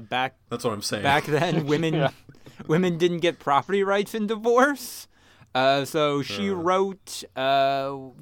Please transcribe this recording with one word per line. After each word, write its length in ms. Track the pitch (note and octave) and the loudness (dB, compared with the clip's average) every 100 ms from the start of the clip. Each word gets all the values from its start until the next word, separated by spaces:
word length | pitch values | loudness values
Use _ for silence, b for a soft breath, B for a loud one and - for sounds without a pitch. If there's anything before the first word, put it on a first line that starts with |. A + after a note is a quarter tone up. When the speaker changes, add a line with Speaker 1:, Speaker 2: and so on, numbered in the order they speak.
| A2+ | -4
Speaker 1:
back 260 | B2 C3 - _ | -2 -2 -6 _
Speaker 2:
That's 140 | A#2+ A#2+ | -6 -4
what 80 | |
I'm 80 | G#2 | -4
saying. 220 | - G#2+ | -6 -2
Speaker 1:
back 220 | C#3 C#3+ D3+ | 2 2 2
then, 400 | D3 F3 D#3+ C#3+ | 0 0 0 0
Speaker 2:
<laughs> 20 | |
Speaker 1:
women 260 | D3 E3 | 0 0
Speaker 3:
Yeah. 160 | D#3 C3+ - - B B B - | 0 -2 -4 -16 B B B 0
Speaker 1:
women 300 | D#3+ F#3 E3 | 2 2 2
didn't 220 | F3 E3+ | 0 2
get 200 | E3+ C#3+ | 0 0
property 440 | D3 C#3 D#3 G3 | 2 2 2 0
rights 300 | G3 G3+ G#3 A3+ | 2 0 0 -4
in 120 | G#3 | -4
divorce. 800 | A3 A#3 A#3+ C#4+ C#4 - - - b b b b C3 | -2 2 4 4 2 -8 -16 -20 b b b b 0
Uh, 300 | C3+ C#3 C3 | 2 2 0
so 360 | D#3+ D3 C#3+ | 0 0 0
she 260 | C3+ G3+ G3 | -4 -4 -4
Speaker 2:
Yeah. 60 | F#3 | -2
Speaker 1:
wrote, 680 | E3+ F#3+ G3 F#3+ - - - C3 | 0 0 0 -4 -14 -14 -10 -4
uh, 600 | C3+ C#3 C3+ C#3 C#3 C#3 C3 C#3 | 0 2 2 0 -4 -8 -14 -20